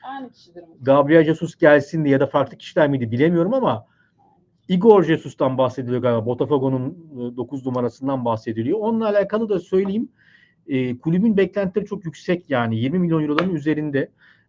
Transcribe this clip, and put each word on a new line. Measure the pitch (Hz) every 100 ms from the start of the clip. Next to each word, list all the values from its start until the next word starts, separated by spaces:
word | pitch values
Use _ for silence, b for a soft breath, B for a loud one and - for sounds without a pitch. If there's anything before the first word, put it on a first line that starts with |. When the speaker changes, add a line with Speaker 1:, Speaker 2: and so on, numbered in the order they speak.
Speaker 1:
Aynı | 254 269 247
kişidir | - _ -
muhtemelen. | - -
Speaker 2:
Gabriel | 131 143 143 165
Jesus | 156 160 160
gelsin | - 156 147 143 165
diye | 143
ya | 135
da | 135
farklı | 147 - -
kişiler | - 175 147
miydi | 135 113
bilemiyorum | 120 160 170 180
ama | 262 185 110 - _ _ _ _ _ _ _ -
Igor | 185 226 202
Jesus'tan | 156 151 139 - 135 127
bahsediliyor | 123 135 120 123
galiba. | 123 117 113
Botafogo'nun, | 123 135 143 131 131 131 180 160
e, | 127 120 123
dokuz | 120 139 131
numarasından | 123 120 - 135 135
bahsediliyor. | 120 110 120 113 123 214
Onunla | 214 226 220
alakalı | 208 196 214 220
da | 185
söyleyeyim. | - 190 196 214 277 b b b b b -
E, | 131 127 123
kulübün | 160 180 226 196
beklentileri | 185 202 190 208 208
çok | 202
yüksek | 160 - - 180 -
yani. | 123 113 113
Yirmi | 135 180
milyon | 170 160
euroların | 147 147 185
üzerinde. | 156 151 151 151 135 - b b b